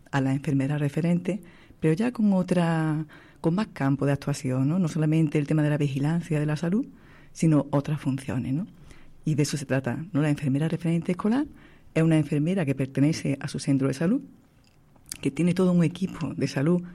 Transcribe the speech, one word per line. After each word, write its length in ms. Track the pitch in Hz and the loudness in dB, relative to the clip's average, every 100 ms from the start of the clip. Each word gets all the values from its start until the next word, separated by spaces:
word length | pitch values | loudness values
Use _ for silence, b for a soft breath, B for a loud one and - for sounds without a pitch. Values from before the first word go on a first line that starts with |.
| - | -6
a 80 | 139 | -2
la 120 | 135 | 0
enfermera 460 | 135 139 139 135 151 | -2 0 0 0 0
referente, 640 | 143 160 165 175 175 196 B B B - | -2 0 0 0 0 -6 B B B -4
pero 140 | 156 | 0
ya 180 | 160 233 | 2 0
con 200 | 247 208 | 0 2
otra, 720 | 190 180 180 165 160 156 151 156 B B B | 2 2 2 4 2 0 -2 -4 B B B
con 160 | 165 180 | 0 0
más 100 | 214 | -2
campo 340 | - 135 139 139 | -2 0 2 2
de 60 | |
actuación, 560 | 139 - 139 127 127 135 | 0 -2 -4 -2 0 2
¿no? 100 | 180 | 2
No 80 | 170 | 0
solamente 520 | 160 156 160 156 160 | 2 2 4 2 2
el 100 | 143 | 0
tema 160 | 156 | 2
de 60 | 151 | 2
la 60 | 147 | 2
vigilancia 600 | 143 135 147 170 170 151 | 0 0 0 -2 -2 -2
de 80 | 147 | -2
la 80 | |
salud, 320 | 151 170 208 285 B B B B | -2 -2 -2 -4 B B B B
sino 340 | - 165 151 139 | -2 2 4 2
otras 280 | 143 139 147 | -2 -2 -4
funciones, 540 | 147 131 - 113 117 | -2 -4 -4 -4 -2
¿no? 140 | 139 208 b b b b - | -4 -6 b b b b -8
Y 100 | - | -4
de 80 | 143 | 0
eso 140 | 147 147 | -2 -4
se 100 | 139 | -4
trata, 400 | 131 131 120 165 | -2 -2 -6 -4
¿no? 100 | 143 | -2
La 80 | 151 | 0
enfermera 380 | 147 147 135 160 | 0 -2 0 0
referente 420 | 165 165 170 160 | -2 -2 -2 -2
escolar 380 | 180 208 247 294 B B B B | -2 0 -2 -2 B B B B
es 120 | - | 0
una 140 | 160 156 | 4 4
enfermera 460 | 151 147 156 196 | 2 0 0 0
que 120 | 139 135 | 0 -2
pertenece 600 | 135 135 143 160 151 139 | -2 2 2 2 -2 -4
a 80 | 139 | -6
su 100 | - | -6
centro 300 | - 139 135 | 0 0 0
de 60 | |
salud, 260 | 131 165 269 - - _ _ _ _ _ _ - - | 0 0 -2 -4 -16 _ _ _ _ _ _ -18 -6
que 120 | 139 | -4
tiene 220 | - 175 | 0 0
todo 180 | 175 185 | 2 4
un 100 | 175 | 4
equipo 520 | 165 - 185 - 139 | 2 0 -6 -4 -6
de 120 | - 135 | -4 -4
salud 380 | - 147 175 175 | 0 0 0 -2